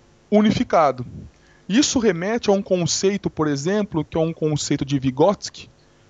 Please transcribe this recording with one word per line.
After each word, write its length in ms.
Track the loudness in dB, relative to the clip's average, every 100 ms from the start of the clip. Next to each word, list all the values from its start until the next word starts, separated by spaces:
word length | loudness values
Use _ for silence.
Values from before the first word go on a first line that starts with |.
| _ _ 0
unificado. 760 | 2 4 2 0 2 2 0 -8 -14 -18 _ _ _ -2
Isso 300 | 0 2 2
remete 520 | 0 0 -2 -2 0
a 20 |
um 80 | 0
conceito, 720 | 2 0 0 0 0 0 -4
por 180 | -2 -2
exemplo, 560 | -2 -2 -2 -2 -4
que 120 | -4 -2
é 40 |
um 120 | -2
conceito 520 | -2 -2 -2 -2 -2
de 140 | -2 -2
Vygotsky, 720 | 0 2 2 2 -4 -16 -20 _ _ _ _